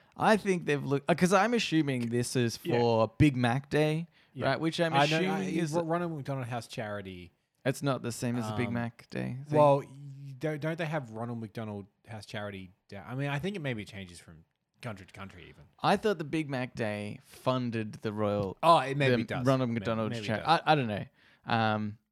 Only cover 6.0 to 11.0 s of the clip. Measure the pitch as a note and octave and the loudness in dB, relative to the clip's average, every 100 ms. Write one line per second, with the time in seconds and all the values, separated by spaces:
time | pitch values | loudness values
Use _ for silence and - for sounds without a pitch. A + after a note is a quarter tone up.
6 | F3 D#3 C3+ C3+ A#2 B2 - - G#2+ G#2 | -2 -4 -6 -6 -4 -6 -6 -8 -6 -6
7 | F#2+ F#2 F2 _ _ _ C3 C3+ C#3+ B2 | -8 -12 -14 _ _ _ -4 -2 -2 -2
8 | A#2+ A#2 B2 A#2+ A2 G#2+ A#2 A#2+ A#2 - | -4 -4 -2 -2 -2 -2 -2 -2 -6 -8
9 | - B2+ B2+ B2+ C#3+ D3 D3 C#3 C#3+ C3+ | -10 -6 -6 -6 0 6 6 6 0 -12
10 | C#3+ C#3 C#3 C3 D#3 D3+ D#3 E3 D#3 D#3+ | -16 -14 -14 -6 -4 -4 -4 -4 -4 -4